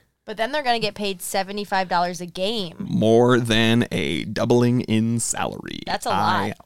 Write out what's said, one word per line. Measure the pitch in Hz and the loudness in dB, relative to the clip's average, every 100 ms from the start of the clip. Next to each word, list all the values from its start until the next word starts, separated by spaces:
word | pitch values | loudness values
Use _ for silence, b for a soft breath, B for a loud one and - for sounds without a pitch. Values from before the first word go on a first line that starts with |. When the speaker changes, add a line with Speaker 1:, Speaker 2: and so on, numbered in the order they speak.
| _ _ - | _ _ -12
Speaker 1:
But | 208 | -6
then | 226 | -4
they're | 302 | -2
gonna | 262 233 | -2 0
get | 214 202 | -2 -4
paid | 202 185 | -6 -6
seventy-five | - 202 190 202 202 190 185 | -4 -4 -4 -6 -2 -2 0
dollars | 180 175 175 | 0 0 -4
a | 175 | -10
game. | 185 190 233 175 - | -4 -4 -2 -6 -8
Speaker 2:
More | - 104 110 113 123 123 | -4 0 4 6 6 4
than | 117 110 113 117 - | 4 2 4 4 2
a | - 73 80 58 | -2 -2 -4 -4
doubling | 107 - 120 120 123 | -2 2 4 4 2
in | - 110 113 117 | 2 0 0 -2
salary. | - - 62 50 50 50 - | -4 -4 -6 -6 -10 -10 -6
Speaker 1:
That's | 196 247 | -6 -2
a | |
Speaker 2:
I | 98 - 185 - - | 0 0 0 -2 -8